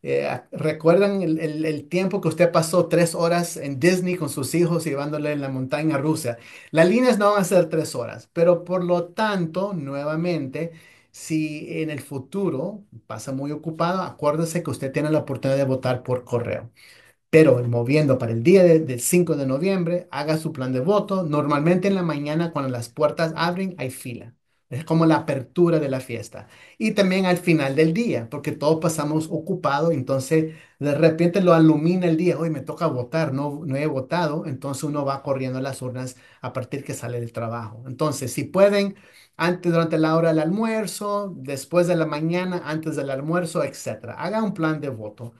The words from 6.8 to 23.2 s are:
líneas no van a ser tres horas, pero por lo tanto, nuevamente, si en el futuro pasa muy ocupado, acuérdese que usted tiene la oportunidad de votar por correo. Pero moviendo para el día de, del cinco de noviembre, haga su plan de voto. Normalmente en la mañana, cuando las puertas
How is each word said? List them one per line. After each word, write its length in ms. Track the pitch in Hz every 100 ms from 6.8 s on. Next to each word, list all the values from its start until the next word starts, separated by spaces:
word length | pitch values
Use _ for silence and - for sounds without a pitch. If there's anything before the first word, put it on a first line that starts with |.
| 175
líneas 300 | 226 254 202
no 140 | 202
van 100 | 208
a 20 |
ser 240 | 175 190 170
tres 260 | 160 -
horas, 360 | 127 113 110 -
pero 320 | 170 170 170
por 200 | 170 185
lo 220 | 175 175 175
tanto, 640 | - 214 190 170 175 202
nuevamente, 1000 | 185 139 139 147 160 180 160 131 151 165 - - _ _
si 720 | - - 160 156 151 165 165
en 80 | 156
el 100 | 143
futuro 840 | - 139 - 196 190 131 180 214 - 113 -
pasa 260 | 113 -
muy 180 | 135 139
ocupado, 520 | 147 165 160 170 190
acuérdese 600 | - - 147 156 165 170
que 80 | 156
usted 220 | 123 135
tiene 180 | 143 151
la 80 | 151
oportunidad 380 | 127 120 135 135
de 60 |
votar 380 | 131 131 127 120
por 200 | - 123
correo. 460 | - 120 110 - - _ - - _ _ _
Pero 320 | 160 156 123 120
moviendo 500 | 117 120 151 143 127
para 140 | 113
el 100 | 113
día 180 | 120 190
de, 160 | 175 160
del 200 | 156 120
cinco 340 | - 180 165 143
de 100 | 135
noviembre, 640 | 135 190 196 170 175 -
haga 260 | 135 147 156
su 140 | 156
plan 200 | 131 127
de 80 | 127
voto. 440 | 156 208 202 190
Normalmente 640 | 160 147 143 143 160 185 196
en 60 | 196
la 60 |
mañana, 500 | 170 143 147 156 170
cuando 180 | 151 135
las 180 | 120 117
puertas 420 | - 151 160